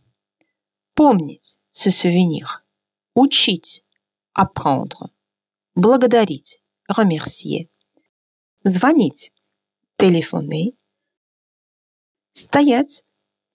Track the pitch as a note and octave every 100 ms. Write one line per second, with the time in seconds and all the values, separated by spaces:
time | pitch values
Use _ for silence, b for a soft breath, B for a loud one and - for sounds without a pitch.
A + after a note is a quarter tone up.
0 | _ _ _ _ _ _ _ _ _ -
1 | D4+ G3+ C#3+ - - - _ - G3 F#3
2 | F3 F3 F3+ D3+ C3+ - _ _ _ _
3 | _ - C4+ - - F3+ - - _ _
4 | _ _ _ - F#3+ - D3+ C3+ - -
5 | - _ _ _ _ _ _ F3 G3+ B3+
6 | B3 A#3 G3+ C#3 - - _ _ - -
7 | G3+ D#3 - - D3+ - E3 _ _ _
8 | _ _ _ _ _ _ G3 F3+ C4 D#4+
9 | E3 - - _ _ _ _ _ _ -
10 | F#3 E3+ - E3+ C#3+ D3+ G3 - _ _
11 | _ _ _ _ _ _ _ _ _ _
12 | _ _ _ - - C#4+ D4 A#3+ C#4+ -
13 | - _ _ _ _